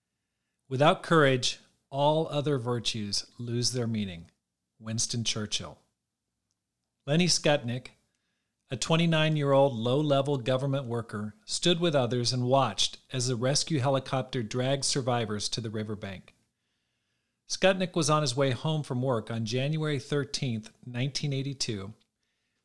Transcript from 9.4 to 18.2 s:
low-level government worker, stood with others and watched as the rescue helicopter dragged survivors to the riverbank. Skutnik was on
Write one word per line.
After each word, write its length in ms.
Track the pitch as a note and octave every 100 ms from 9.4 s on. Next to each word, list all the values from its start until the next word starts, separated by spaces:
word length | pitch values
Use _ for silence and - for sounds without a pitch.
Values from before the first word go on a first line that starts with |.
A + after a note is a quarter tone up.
| C#3 C#3 C#3 A#2
low-level 640 | A#2 C3+ D3+ C#3 C3+ C#3+
government 460 | A#2 B2+ C#3 C3+ B2
worker, 500 | A#2 A2 G#2+ G#2+ - -
stood 340 | - F3 F3
with 140 | F3
others 400 | D3 A#2+ B2 A#2+
and 140 | B2+ B2
watched 500 | C3+ B2 G2+ - - -
as 140 | C3+ B2
the 80 | A#2+
rescue 460 | B2+ D3 - D#3
helicopter 600 | C3 C3+ C3 C3+ - C3+
dragged 420 | G#2+ B2+ B2+ C#3
survivors 640 | B2+ D3 B2+ B2 A2 G#2 -
to 120 | -
the 80 | A2
riverbank. 640 | G#2+ G#2+ G2+ G2+ F#2 - _ _ _ _ _ _ _ _ _ _ _ -
Skutnik 480 | - F#3 F#3+ F3+ F3
was 140 | D3
on 140 | D3+